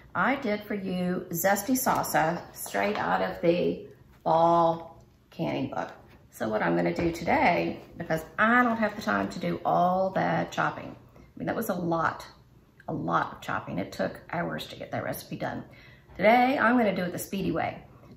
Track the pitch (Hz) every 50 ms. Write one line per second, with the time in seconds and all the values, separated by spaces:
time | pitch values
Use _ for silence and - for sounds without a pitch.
0 | - - - 175 190 233 277 277 - 208 208 208 - - 214 202 190 190 185 180
1 | 180 180 185 180 - - 175 170 - 190 202 202 - - 254 254 - 214 151 143
2 | - - - 151 156 165 175 175 - - - - - - - 196 202 208 208 -
3 | - 180 185 185 190 185 180 - - 170 170 - - 165 180 - - - - -
4 | - - - - - 170 160 165 165 170 170 170 165 165 165 165 - - - -
5 | - - _ _ _ _ - - 160 143 139 139 135 - - - - - - -
6 | - - - - - _ - - 226 220 214 208 185 170 170 175 175 170 170 -
7 | 170 170 165 - - 180 240 311 285 185 170 165 170 170 - - - - - -
8 | 165 - 160 160 - - - - 214 226 240 247 247 233 226 220 214 202 - 226
9 | - 214 202 196 196 196 - 185 180 175 170 - - - 160 170 175 180 185 190
10 | 190 190 185 175 165 175 165 170 175 - - 160 160 151 147 - - - - -
11 | - - - - - - _ - - 185 - 220 226 214 190 175 175 170 165 165
12 | 156 - - - - - - - - - - - - - _ - - - 165 151
13 | 156 165 170 160 - - - - - - 101 - - 143 - 175 98 - - -
14 | - - - - - - 160 170 170 165 156 156 - - - - - - - 113
15 | - - 143 - - - 170 - - - - - - - - - - - - -
16 | - - - - 180 214 233 247 247 262 277 - 214 226 247 254 226 202 185 190
17 | 180 180 - 175 - - 208 190 175 170 160 - - - - - - - - -
18 | - - -